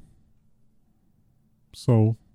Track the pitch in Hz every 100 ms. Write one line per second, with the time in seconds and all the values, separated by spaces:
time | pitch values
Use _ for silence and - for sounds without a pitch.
0 | - _ _ _ _ _ _ _ _ _
1 | _ _ _ _ _ _ _ - - 113
2 | 110 113 _